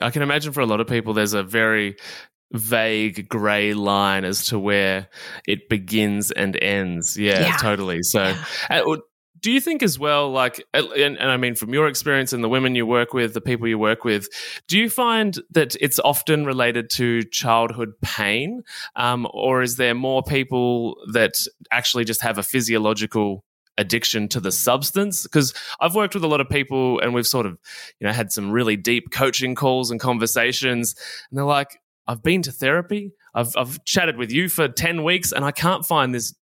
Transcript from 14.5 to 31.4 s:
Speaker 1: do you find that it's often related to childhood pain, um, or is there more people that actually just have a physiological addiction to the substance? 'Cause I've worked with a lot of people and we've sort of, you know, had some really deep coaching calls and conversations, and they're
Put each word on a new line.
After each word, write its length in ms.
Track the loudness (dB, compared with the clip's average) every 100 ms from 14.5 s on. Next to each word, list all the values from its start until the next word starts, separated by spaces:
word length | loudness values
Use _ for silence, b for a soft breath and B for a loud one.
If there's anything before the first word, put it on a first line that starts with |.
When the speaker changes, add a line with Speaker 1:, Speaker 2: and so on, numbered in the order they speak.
| B -2
Speaker 1:
do 100 | 0
you 120 | 2
find 500 | 2 2 2 0 -2 -2
that 240 | 0 2 0
it's 180 | 0 2
often 460 | 2 2 2 0 2
related 440 | 0 2 0 -2
to 320 | 0 2 0
childhood 680 | -2 -2 2 2 2 -4 -8 -6
pain, 600 | -6 -2 0 0 -2 -8 -12 B B -2
um, 300 | 0 0 -4
or 280 | -2 0 2
is 160 | 0 0
there 180 | 0 0
more 260 | 0 0
people 760 | 0 -2 0 0 0 0 -2 -8 -2
that 240 | 2 2 0 -6 _ -4
actually 320 | -2 0 0
just 180 | 0 0
have 160 | -2 -2
a 60 |
physiological 1000 | -2 0 2 2 2 0 0 0 0 -4 -12 _ _ -4
addiction 500 | 0 0 0 -2 -2
to 120 | -2
the 100 | -2
substance? 720 | 0 2 2 0 -2 -2 -2 0
'Cause 280 | 2 2 -2 B B
I've 160 | 0 2
worked 180 | 0
with 100 | 0 0
a 20 |
lot 140 | 0
of 80 | 2
people 500 | 0 0 0 2 2
and 140 | 0
we've 120 | 0 0
sort 200 | 0 -2
of, 120 | -6 -16 B B B
you 60 | -4
know, 60 |
had 180 | -2 -2
some 180 | -4 -2
really 240 | 0 0 0
deep 340 | 0 0 -2
coaching 460 | 0 0 0 -2 0
calls 340 | 0 0 -2
and 100 | -4
conversations, 920 | -2 0 0 2 0 0 -2 0 -2 -6 B B B
and 60 |
they're 80 | -4